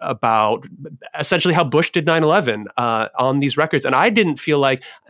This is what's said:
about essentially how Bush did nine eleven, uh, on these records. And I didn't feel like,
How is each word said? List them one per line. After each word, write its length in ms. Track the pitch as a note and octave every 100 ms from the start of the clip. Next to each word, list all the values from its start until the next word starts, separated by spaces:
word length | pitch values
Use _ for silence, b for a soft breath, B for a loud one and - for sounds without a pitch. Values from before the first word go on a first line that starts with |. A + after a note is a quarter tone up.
about 680 | - B2+ A#2 A2+ G#2+ A2 - - D3+ D3+ - D#3
essentially 340 | D3 F3 F3+
how 120 | E3
Bush 260 | D3+ D3 E3+
did 160 | E3+ D#3
nine 160 | E3
eleven, 460 | D3+ F#3+ C3 G#2+ G2+ -
uh, 320 | A#2+ A2+ A2 -
on 220 | B2+ C#3
these 160 | C#3 C#3+
records. 280 | D#3 C#3+
And 80 | C3
I 140 | C3 G#3+
didn't 280 | G#3+ F#3 C#3+
feel 240 | - D3
like, 240 | C#3 C3 B B